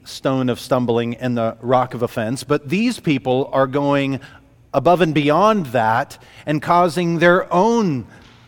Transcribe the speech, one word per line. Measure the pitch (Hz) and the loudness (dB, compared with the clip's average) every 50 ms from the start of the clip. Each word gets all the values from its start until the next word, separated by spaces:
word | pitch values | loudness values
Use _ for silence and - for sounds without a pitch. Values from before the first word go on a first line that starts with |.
| - | -18
stone | - - - - 143 135 131 131 123 | -18 -14 -6 -2 -2 0 0 0 -2
of | 117 - | -2 -4
stumbling | - - 139 127 123 120 117 117 117 117 117 | -4 -2 -2 -2 0 0 0 0 -2 -4 -6
and | - 127 127 120 | -6 -4 -4 -2
the | 117 113 113 110 - | -2 -2 -4 -4 -6
rock | - 120 131 127 127 120 - | -4 0 0 0 0 0 -4
of | 117 120 | -6 -6
offense, | 113 - 131 113 107 127 127 - | -4 -4 -4 -4 -4 -4 -6 -4
but | - 147 147 - 135 | -2 -4 -2 -2 -2
these | 160 190 226 254 226 - | -2 -2 0 -2 -2 -4
people | - 175 147 131 - 131 127 127 139 - - | -2 -2 -2 -2 0 0 0 0 -2 -2 0
are | 135 135 | 0 0
going | 135 131 143 143 143 143 139 139 139 135 127 - - - - _ _ _ _ _ _ - | 0 0 -2 0 2 2 0 0 -2 -4 -6 -8 -14 -20 -20 _ _ _ _ _ _ -4
above | 139 127 165 175 160 | 0 2 4 4 4
and | 180 160 147 | 4 2 2
beyond | 156 147 143 147 165 196 214 220 208 170 | 0 2 2 2 4 4 2 2 2 -2
that | 131 113 123 110 110 113 120 143 - - - - - - - - | -2 -2 0 2 2 2 0 -2 -4 -10 -20 -20 -20 -20 -14 -6
and | - 151 151 | -4 -4 -4
causing | - - 175 175 180 180 143 175 180 170 170 165 | 0 2 2 2 2 2 0 -2 -2 -2 0 2
their | 165 175 175 185 - - 170 | 4 4 4 4 2 0 0
own | 175 190 226 233 233 214 180 147 127 101 - - - - - - - - | 2 2 2 2 2 0 0 -2 -4 -6 -10 -16 -20 -20 -20 -20 -20 -20